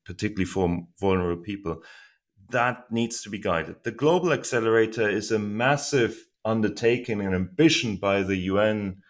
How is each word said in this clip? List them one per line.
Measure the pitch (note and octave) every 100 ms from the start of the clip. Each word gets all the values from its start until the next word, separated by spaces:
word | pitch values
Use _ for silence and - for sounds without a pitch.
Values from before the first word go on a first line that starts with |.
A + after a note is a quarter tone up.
particularly | - F2 G#2 F#2+
for | F2+ G2 F2 E2+ F2 -
vulnerable | G2 F#2 F2 F2
people, | G2 G2+ E2+ D#2+ - - - _ _ _ G2
that | B2 B2 A#2 -
needs | A2+ A#2 -
to | G2+
be | G2
guided. | G2 E2 D#2+ -
The | A#2
Global | G#2+ D3 F3+ F3
Accelerator | C3+ - B2 A2+ A2+ A2 A#2 G#2
is | G2+ -
a | A2
massive | G#2 G#2+ C3 D3 - C3+ A2 - - _
undertaking | A2 A2+ G#2 G#2 A#2 B2 A#2+ G#2
and | G2
ambition | F#2 F#2 - D#3 - A#2 F#2+
by | G2+ G2
the | F#2+ F#2+
U | F#2 G2+
N | G#2+ G#2+ G2 G2